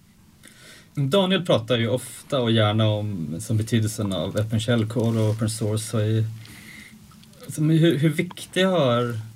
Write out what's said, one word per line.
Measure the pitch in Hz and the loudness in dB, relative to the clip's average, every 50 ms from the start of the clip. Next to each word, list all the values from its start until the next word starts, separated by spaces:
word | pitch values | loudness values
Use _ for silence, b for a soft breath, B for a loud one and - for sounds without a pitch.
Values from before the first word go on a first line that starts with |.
| _ _ _ _ _ _ - - B B B B B B B B B B B | _ _ _ _ _ _ -20 -20 B B B B B B B B B B B
Daniel | 151 139 135 165 196 185 180 190 185 170 | -2 0 2 2 2 4 4 2 0 2
pratar | - 156 113 113 - 127 117 | 2 2 2 2 0 0 0
ju | 117 110 | 0 0
ofta | 110 127 - - - - - - 143 135 | 0 -2 -4 -8 -16 -18 -8 -4 -2 0
och | 120 113 113 | 2 2 4
gärna | 113 107 104 104 110 110 | 4 4 4 4 2 2
om, | 107 107 104 107 104 104 87 80 71 80 87 | 2 2 0 -2 -4 -6 -6 -6 -6 -8 -8
som | 107 - 117 | -4 -2 -2
betydelsen | 107 107 - 117 113 110 107 - - 104 98 95 | -2 0 0 0 0 0 0 -2 -4 -4 -4 -4
av | 80 80 95 - | -4 -4 -4 -2
öppen | 107 110 110 117 110 | -4 -2 -2 -2 -2
källkod | - - 120 117 110 107 - 127 113 113 113 | 0 0 0 0 0 -2 -2 -2 0 0 0
och | 110 110 107 | 2 0 0
open | 104 - 117 110 | 0 0 -2 -4
source | - - 117 104 107 110 - - - | -4 -4 -4 -2 -2 -4 -4 -4 -2
och | 110 104 | -2 0
i, | 110 110 110 110 - - B B B B B B B B B B B B B B - - - - - - - - - | 2 2 0 0 -2 -4 B B B B B B B B B B B B B B -20 -20 -20 -20 -20 -20 -20 -16 -10
som | - 156 151 156 | -4 0 2 4
hur, | 160 160 160 170 127 139 | 4 6 6 4 4 4
hur | 147 160 | 2 0
viktiga | 147 170 180 180 - - - - - 180 185 190 | 0 0 -4 -6 -8 -12 -14 -6 -2 0 2 2
har | 185 170 143 123 120 120 123 120 113 110 110 - - | 2 2 2 2 2 2 0 -2 -4 -8 -10 -8 -4